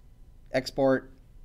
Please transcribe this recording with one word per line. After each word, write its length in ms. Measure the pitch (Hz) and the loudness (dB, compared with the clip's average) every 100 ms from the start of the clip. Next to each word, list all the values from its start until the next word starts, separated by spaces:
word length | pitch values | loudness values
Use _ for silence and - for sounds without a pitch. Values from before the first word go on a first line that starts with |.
| - - - - - | -20 -20 -20 -20 -6
export, 580 | 131 131 - 135 131 - - - - | -6 -4 0 2 2 -2 -18 -20 -20